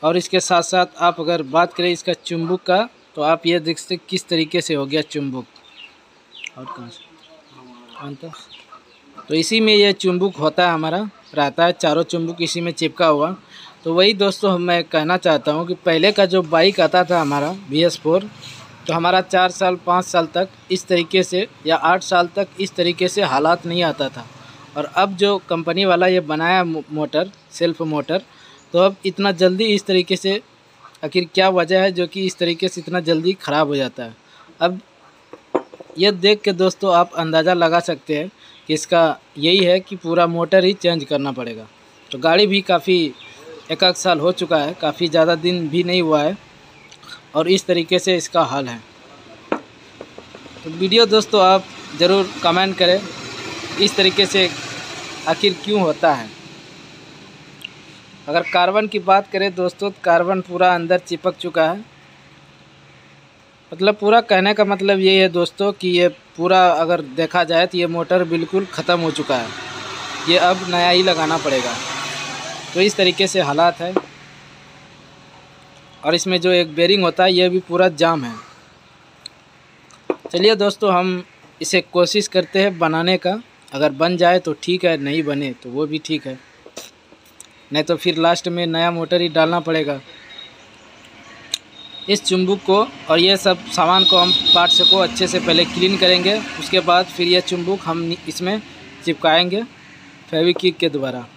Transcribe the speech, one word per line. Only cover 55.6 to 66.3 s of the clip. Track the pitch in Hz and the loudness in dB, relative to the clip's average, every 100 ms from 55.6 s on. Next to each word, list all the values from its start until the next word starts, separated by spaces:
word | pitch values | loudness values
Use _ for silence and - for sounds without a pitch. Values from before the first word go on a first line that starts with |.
क्यों | - 208 | -4 0
होता | 175 147 165 | 0 0 0
है। | 139 110 - - - - - - - - - - - - - - - - - - - - | 0 -4 -16 -20 -20 -20 -20 -20 -20 -20 -20 -20 -20 -20 -20 -20 -20 -20 -20 -20 -20 -2
अगर | 160 170 | -2 0
कार्बन | 180 180 202 214 | 0 2 0 -2
की | 208 | -4
बात | 185 196 196 | 2 2 2
करें | 196 196 | -4 -4
दोस्तों, | 180 180 175 202 | -2 -4 -4 -8
तो | 196 | -6
कार्बन | - 170 175 190 | 2 2 2 -2
पूरा | 175 180 180 | -4 0 2
अंदर | 175 170 180 | 2 0 -2
चिपक | - 170 185 180 | -2 -6 -4 -4
चुका | 180 165 156 | -6 0 0
है। | 190 226 - - - - - - - - - - - - - _ _ _ _ _ | 0 -10 -20 -20 -20 -20 -20 -20 -20 -20 -20 -20 -20 -20 -20 _ _ _ _ _
मतलब | 165 190 | -2 0
पूरा | 208 202 226 | 0 2 2
कहने | 226 190 190 | 4 2 2
का | 208 | 2
मतलब | 202 202 196 196 | 0 0 0 2
ये | 190 190 | 4 4
है | 190 | 4
दोस्तों | 170 170 - 202 | 2 -2 -2 -4
कि | 196 185 | -2 -2
ये | 175 175 - - | 2 2 0 -20